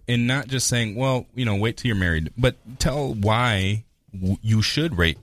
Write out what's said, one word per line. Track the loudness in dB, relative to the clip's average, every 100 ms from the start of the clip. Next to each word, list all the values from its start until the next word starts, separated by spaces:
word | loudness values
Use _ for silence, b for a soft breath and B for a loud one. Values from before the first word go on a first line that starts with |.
| -2
and | 0 2
not | -2 -2
just | -2 0
saying, | 0 0 -2
"Well, | 0 -2 -4
you | -4
know, | -2 0
wait | 0 -2
till | -2
you're | 2
married," | 2 2 -2 0
but | 0 0 -14 -4
tell | -2 -2 -4
why | 0 2 2 2 2 0 -2 -6 _ _
w-, | -6 -2 -2
you | 2 2
should | 2 0 -2 2
wait, | 0 0